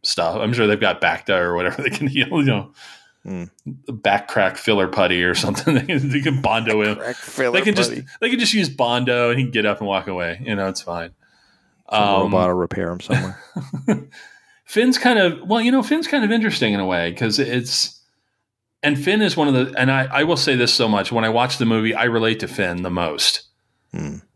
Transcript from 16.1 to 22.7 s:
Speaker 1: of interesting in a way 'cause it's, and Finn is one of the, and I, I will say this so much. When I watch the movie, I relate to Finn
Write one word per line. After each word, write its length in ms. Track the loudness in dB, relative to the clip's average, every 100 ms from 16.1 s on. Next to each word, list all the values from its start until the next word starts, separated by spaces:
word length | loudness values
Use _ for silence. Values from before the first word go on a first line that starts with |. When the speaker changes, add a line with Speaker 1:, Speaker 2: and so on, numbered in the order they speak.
| 0
Speaker 1:
of 80 | 2
interesting 420 | 2 0 0 0
in 60 | 0
a 60 | 0
way 260 | 0 -2
'cause 260 | -2 -2 0
it's, 600 | 0 -2 -2 -2 -4 -6 _ _ _ _ _ _ _ _
and 140 | -2 0
Finn 180 | 0 2
is 140 | 2 2
one 120 | 2
of 60 |
the, 200 | 2 0 0
and 120 | 2
I, 140 | 2 0
I 180 | 0
will 140 | 0 0
say 180 | 2 2
this 180 | 2
so 140 | 2 2
much. 240 | 0 0
When 140 | 0 0
I 40 |
watch 280 | 2 0 0
the 80 | 2
movie, 280 | 2 0 0
I 80 | 0
relate 340 | 2 0 0
to 60 | -4
Finn 360 | -2 -2